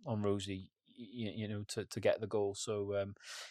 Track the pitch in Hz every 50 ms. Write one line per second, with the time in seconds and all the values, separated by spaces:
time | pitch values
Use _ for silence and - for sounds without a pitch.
0 | 220 147 113 104 104 101 101 101 92 98 98 95 95 - - _ _ - - -
1 | 117 95 113 123 113 104 - 110 107 104 107 104 104 - - 113 98 - - 113
2 | 101 107 - - 110 98 113 107 101 98 101 - - - 107 104 101 101 101 101
3 | 98 101 101 - - - - - - -